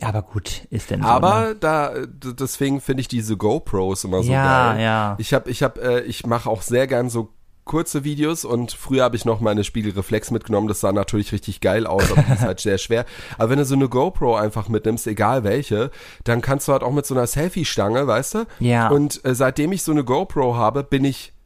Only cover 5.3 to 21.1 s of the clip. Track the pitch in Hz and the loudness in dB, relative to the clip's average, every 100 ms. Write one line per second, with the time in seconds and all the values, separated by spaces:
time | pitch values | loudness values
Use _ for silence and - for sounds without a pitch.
5.3 | 135 - 113 131 - 123 123 - - 120 | -2 -2 -2 -2 -2 0 0 -2 -8 -2
6.3 | 117 117 110 - 120 131 127 123 117 110 | -2 -2 -4 4 4 4 0 0 -2 -6
7.3 | - - - - 151 165 156 143 143 151 | -10 -20 -20 -4 -2 -2 -2 -2 0 0
8.3 | 165 120 120 120 - - 131 127 117 117 | 0 -2 -2 -2 -8 -2 2 4 2 0
9.3 | 107 110 104 101 117 107 98 92 107 - | 2 2 2 0 -2 -2 -4 -2 -2 -2
10.3 | 113 - 107 107 101 104 101 98 107 104 | -4 0 0 0 0 0 0 0 -2 -2
11.3 | 104 - 95 95 104 113 92 92 117 139 | -4 -6 -2 0 2 0 2 4 4 4
12.3 | 117 117 92 110 98 - 117 120 - - | 2 0 0 -2 -2 0 -2 -2 -10 -16
13.3 | - 113 135 139 139 135 123 160 - 131 | -2 2 2 2 2 2 2 0 2 2
14.3 | 113 107 110 104 107 110 117 - 107 107 | 2 0 -2 -2 0 0 -2 -2 0 2
15.3 | 135 117 117 143 104 131 - - - - | 2 0 -2 0 -2 -2 -6 -18 -8 -2
16.3 | 117 127 139 - 135 123 143 - 127 120 | 0 0 -2 2 0 2 -2 0 0 0
17.3 | 139 170 190 143 - 101 120 139 110 139 | 0 -2 -2 -2 0 2 2 2 0 0
18.3 | 214 226 - 120 120 113 143 147 - 131 | -4 -6 -2 2 4 4 4 2 -2 -2
19.3 | 123 131 131 151 190 - 151 123 131 185 | 2 2 2 0 -2 0 0 2 0 0
20.3 | - 127 117 110 139 135 139 139 | 0 0 2 2 0 0 0 0